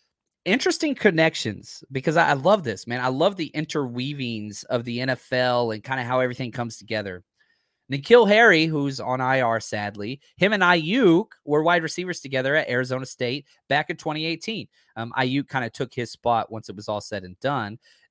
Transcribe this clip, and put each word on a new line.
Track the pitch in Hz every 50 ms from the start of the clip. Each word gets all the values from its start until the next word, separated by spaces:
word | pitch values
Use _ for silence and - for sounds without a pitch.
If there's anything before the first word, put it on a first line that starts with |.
| _ _ _ _ _ _ _ _ -
Interesting | - 214 269 - 381 - - 330 302 262
connections, | - - 208 170 160 160 160 - - - 113 98 - - - - - - -
because | 135 131 - 165 156
I, | 170 160 147
I | 147
love | 135 135 180 214 202 151
this, | 117 98 - -
man. | 117 123 127
I | 123
love | 131 131 139 165 202 196
the | 180 156 - -
interweavings | 151 143 - - 151 139 123 120 123 127 143 147 143 127 120 113 107 104 104 101 - -
of | - 127 120 117
the | 123 117 120
N | 127 135
F | 127 - - -
L | 127 127 127 123 123 120 120 113
and | 110 107 -
kinda | 127 135 131 123
how | 120 127 127
everything | 127 123 120 - 131 117
comes | - 123 120 113 -
together. | - 104 - 110 107 101 98 90 87 - _ _ _ _ _ _ _ _ _ _ _ _ -
N'Keal | 135 139 143 - 226 247 220
Harry, | 196 208 220 233 220 175 156 160
who's | 160 156 143 143 139 135 123
on | 101 120 127 131
I | 127 127 135 131
R, | 127 117 113 110
sadly, | - - 110 104 104 104 104 104 104 113 135 - _ _ _
him | - 180 208
and | 220 196 185
Ayuk | 175 180 170 151 165 214 277 247 180 165 180 226 - - _ _
were | 143 147 151 156
wide | 170 175 175 160
receivers | 156 - 180 180 180 165 -
together | - 135 135 131 131 135 151
at | 156 - -
Arizona | 123 127 127 123 127 131 131
State | - - - 127 120 131 143 - _ _ _ _ -
back | 135 147 156 -
in | 170
twenty | - - 160 151 156 156
eighteen. | 165 165 147 - 220 226 175 107 - _ _ _ _ -
Um, | 113 113 120 -
Ayuk | 123 131 127 131 143 135 -
kinda | - 131 123 117
took | - - 131 - -
his | 127 117 -
spot | - - - 117 117 113 - -
once | 110 110 -
it | - 95
was | 101 104 -
all | 107 104
said | - - 107 98 92
and | 90 92 -
done. | - 135 143 127 107 101 110 - _ _ _ _ _ _